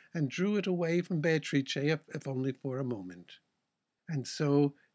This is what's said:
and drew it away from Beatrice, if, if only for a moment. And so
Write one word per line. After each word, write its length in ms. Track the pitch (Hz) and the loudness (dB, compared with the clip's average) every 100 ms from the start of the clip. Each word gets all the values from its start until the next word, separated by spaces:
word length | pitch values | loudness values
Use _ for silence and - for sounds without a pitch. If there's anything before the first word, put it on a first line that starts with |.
| - | -10
and 160 | 170 139 | -4 -2
drew 280 | - 196 208 | 0 0 0
it 100 | 190 | 0
away 360 | 175 170 175 | 0 0 0
from 180 | 175 170 | 0 0
Beatrice, 560 | 165 160 - 143 135 143 | 2 2 2 0 0 0
if, 240 | 147 151 - | 0 0 -2
if 180 | 156 143 | -10 -6
only 240 | 131 135 | -2 -2
for 280 | 131 135 131 | -4 -4 -4
a 60 | |
moment. 540 | 131 113 90 87 87 - _ _ _ _ _ _ - | -4 -4 -8 -14 -18 -20 _ _ _ _ _ _ -6
And 180 | 151 120 | -6 -4
so 480 | - 147 143 143 - _ | -2 2 6 4 2 _